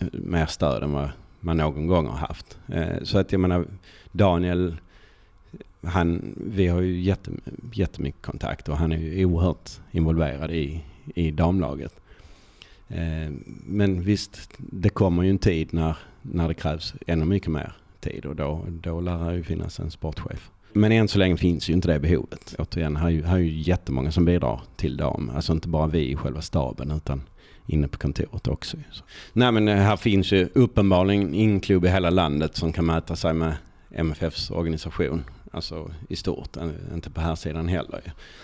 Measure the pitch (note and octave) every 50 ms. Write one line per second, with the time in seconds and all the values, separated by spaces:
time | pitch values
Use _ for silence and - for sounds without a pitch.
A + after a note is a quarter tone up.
0 | F#2 - - - - - F2+ - D#2+ - - - F2 D2 B1+ A1 D2+ D2 C#2+ C#2
1 | C#2+ C#2 - - - - - _ - E2+ E2 D#2+ D#2 D#2 C2+ D2 D2+ E2+ F#2 E2+
2 | D2+ A1 A1+ C#2+ - - - - - - - - - - F2+ E2+ D#2+ F2 E2 -
3 | - - G#2 G2 F#2+ - G2+ F#2 F#2 F#2 F2+ F2+ E2 - G2 - - - - -
4 | - - - F2+ G2+ F#2+ E2+ F2 F2+ F2+ F2 F2+ F#2 F2 E2 - - - - -
5 | - - _ - - - - - - - - - - - - _ - E2+ E2+ F#2
6 | E2+ E2+ E2+ - - - - - - - G#2+ G2 F#2+ F2 F2 F2+ F#2 F#2 F2+ F2+
7 | F2+ G2 F#2+ - - F2 - - - - - - - A#2+ A2+ G#2 F#2 - - -
8 | - C#2 - - - - - - - - - - - D#2 D2 D2+ E2 D#2+ D#2+ E2
9 | E2 D#2 E2+ F#2+ F#2+ F2+ E2+ E2 F#2 F2+ D#2 - - - - - - - - D#2+
10 | D#2+ D#2+ D#2+ E2 D#2+ C#2 B1+ C#2 D#2+ D#2+ E2+ E2 D2 C#2+ D#2 D#2+ D2+ - - -
11 | - - - F2+ E2+ D#2 D2+ D#2+ E2 E2+ F#2+ F#2+ D#2+ B1+ C#2 C#2+ - - - -
12 | - - - - - - - - - - _ _ - - - - - - E2 E2+
13 | E2 E2 D#2 D#2+ D#2+ D2+ C#2+ - - - - - - - F#2+ G#2 G2+ G2 F#2+ F2+
14 | F2 G2+ G#2 F#2 - - - - - - - - - D#2+ - F#2+ E2+ G#2 - -
15 | G2+ F#2 E2+ F2 F#2 F#2+ G2 F#2+ - G#2 E2+ D#2+ D#2 - - E2 D#2+ D#2+ D#2 -
16 | - - - - - - - F2 E2 D#2+ E2 - - D#2+ D#2 D#2+ - - - -
17 | - - E2+ D#2+ D#2 F2 G2+ F#2+ - E2 D#2 D2 C#2+ - - - _ - _ _
18 | - - - - - C2+ D2+ D#2 D2 C#2+ D2+ E2+ - F2+ E2+ E2 - F2 E2 E2+
19 | F2 F2 F2 E2+ E2+ E2+ F2 F2 D#2+ - E2 E2 E2 E2 - - E2+ D#2+ - -
20 | - D#2 D2+ - - - F2 - - - - _ _ _ - G#2 G#2+ G#2+ A2+ A2+
21 | G#2+ G2 - G2 F#2 F#2 F2 D#2+ - F2 E2+ D2 - - E2 F#2 F2 E2+ D#2 C#2+
22 | C#2 E2+ F2 B1 - - - - - - - - E2 - - E2+ D#2+ D2+ D2 D2+
23 | E2+ E2+ E2 D#2 D#2 E2+ F2+ F2+ F2 D#2+ D#2 D#2 D#2 F2 F2+ F2 - - C2+ B1+
24 | C2 D#2+ D#2+ F#2 E2+ E2+ F2 E2+ - A#1 A1+ - - - - - E2 C#2 C2 C#2+
25 | D2+ C2 - - C#2 A1+ A#1+ D2+ D#2+ - D#2+ E2 - F2 D#2+ D2+ D#2 D#2 D#2 E2
26 | C#2+ B1+ C#2+ D2+ C#2+ B1+ B1 D#2 E2 - - D#2+ C2+ B1 - - B1+ C#2+ D2+ D#2
27 | - - C#2 C#2 C2+ - - - - - - - - - D#2 D2+ C#2+ C#2 - -
28 | - C#2 C2+ - D2+ - - - - - - - - - - D#3+ C#3+ - - -
29 | - - - - - - - A2+ B2 B2 A2+ A2 G#2+ G#2 G#2 G2 G2 G#2+ G#2 -
30 | - A#2+ G2+ G2 F#2 - G2+ F#2+ F2+ - - C3+ B2 - - A2 G2+ G2 F2+ F2+
31 | F#2 G2 G2+ G2+ G2+ D#2+ C#2+ G2+ A2 G#2+ G2+ F#2+ - - G2 F2+ F2 F2+ F#2 F#2+
32 | F2+ E2+ F2 F#2 E2+ D2+ C#2+ D2+ D#2 D#2 - - E2+ E2 D#2+ F2+ E2 E2 E2 D#2+
33 | - - E2 - - E2 D#2+ D#2+ E2 D#2+ D#2 - - - - - - - - -
34 | E2 D#2+ D2+ - F2 D#2 - - - - - E2+ E2+ E2 D#2+ D#2 - E2 - -
35 | E2 C2 D2+ D#2+ - - - - - - - E2+ - - E2 D#2+ D#2+ E2 D#2+ D2+
36 | - - E2+ - - F#2+ - - - - - - E2+ D#2+ D2 E2 F2 E2 - E2+
37 | - D2 C2+ E2 D#2+ E2 D#2+ - - D#2+ D2+ D#2+ D#2+ E2+ F#2 E2 - - G1+ G1+
38 | - E2 - - - - - -